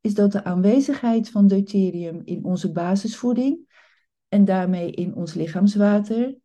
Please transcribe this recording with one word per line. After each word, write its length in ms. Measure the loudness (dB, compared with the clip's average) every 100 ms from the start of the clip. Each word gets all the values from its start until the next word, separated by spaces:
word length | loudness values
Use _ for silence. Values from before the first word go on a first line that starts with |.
is 140 | -4
dat 180 | 2 2
de 120 | 2
aanwezigheid 840 | -4 0 4 4 2 -2 0 0 0
van 160 | 4 4
deuterium 720 | 4 0 0 0 -2 -8 -10
in 200 | -10 -8
onze 280 | -4 -4 -4
basisvoeding 840 | -4 -2 -2 -2 -6 -2 0 0 -2 -8 _ _ _ _ _ _
en 160 | 2
daarmee 460 | 4 2 0 -2 -4
in 240 | -6 -6
ons 200 | -6 -8
lichaamswater 1000 | -6 -6 0 0 4 2 2 0 -2 -4 -6